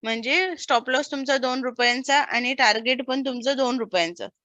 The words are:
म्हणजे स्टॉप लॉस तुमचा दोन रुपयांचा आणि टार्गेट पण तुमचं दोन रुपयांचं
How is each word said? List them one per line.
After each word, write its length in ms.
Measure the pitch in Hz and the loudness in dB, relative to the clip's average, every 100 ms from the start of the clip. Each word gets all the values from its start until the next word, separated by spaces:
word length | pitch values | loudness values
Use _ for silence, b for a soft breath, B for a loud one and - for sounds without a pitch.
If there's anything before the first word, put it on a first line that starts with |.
म्हणजे 540 | 220 226 233 320 370 339 | -2 -4 0 0 0 -4
स्टॉप 320 | - 285 254 | 0 0 2
लॉस 200 | 254 285 | -2 0
तुमचा 260 | 277 269 269 | -4 -2 0
दोन 280 | 254 254 | 0 -2
रुपयांचा 540 | 254 247 240 247 254 285 | -4 0 0 2 2 2
आणि 340 | - 233 247 | 2 -2 -2
टार्गेट 480 | 269 240 226 233 254 | 2 4 4 0 -2
पण 200 | 262 262 269 | 0 -2 -2
तुमचं 300 | 247 240 269 | -2 -2 0
दोन 220 | 254 254 | 0 0
रुपयांचं 500 | 220 180 170 175 196 _ | 0 0 0 -4 -12 _